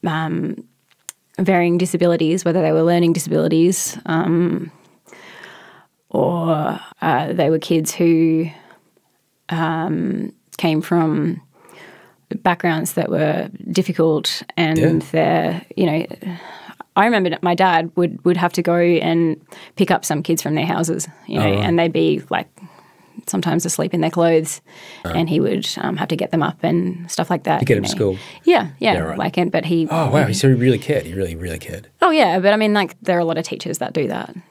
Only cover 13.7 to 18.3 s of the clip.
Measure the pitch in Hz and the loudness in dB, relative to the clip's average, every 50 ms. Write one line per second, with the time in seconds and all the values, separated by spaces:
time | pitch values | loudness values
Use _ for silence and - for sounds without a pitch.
13.7 | 170 185 180 - 175 - 160 160 156 151 - - - - - _ - - 170 - | -2 -2 -2 -2 0 0 2 2 2 0 -2 -4 -6 -6 -10 _ -4 -2 0 0
14.7 | 160 320 156 160 165 160 - - - 160 160 170 180 165 165 165 170 175 - _ | 2 4 4 4 4 2 -2 0 0 0 2 2 2 2 0 0 -4 -4 -8 _
15.7 | - - 196 170 151 156 - - - - - 190 175 170 - - - - - - | -4 0 0 0 0 0 -4 -4 -10 -12 -10 -12 -12 -12 -14 -18 -20 -20 -20 -20
16.7 | - _ - _ _ - 202 233 240 214 185 180 165 - - 180 175 170 185 170 | -20 _ -20 _ _ 2 2 4 4 2 0 0 -2 -2 0 0 2 4 4 4
17.7 | 175 165 160 165 - - 175 170 - - - 175 | 4 2 0 0 -2 0 0 0 -2 -2 0 0